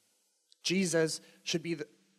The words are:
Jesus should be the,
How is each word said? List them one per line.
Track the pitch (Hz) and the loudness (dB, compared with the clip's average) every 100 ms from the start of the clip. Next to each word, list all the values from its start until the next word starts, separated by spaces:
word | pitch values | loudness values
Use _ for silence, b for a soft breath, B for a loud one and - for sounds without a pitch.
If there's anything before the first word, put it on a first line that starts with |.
| _ _ _ _ _ - | _ _ _ _ _ -10
Jesus | - 180 185 165 160 - b b | -2 0 2 2 2 0 b b
should | - 175 | -4 -4
be | 165 | -4
the, | 156 151 _ _ | -6 -8 _ _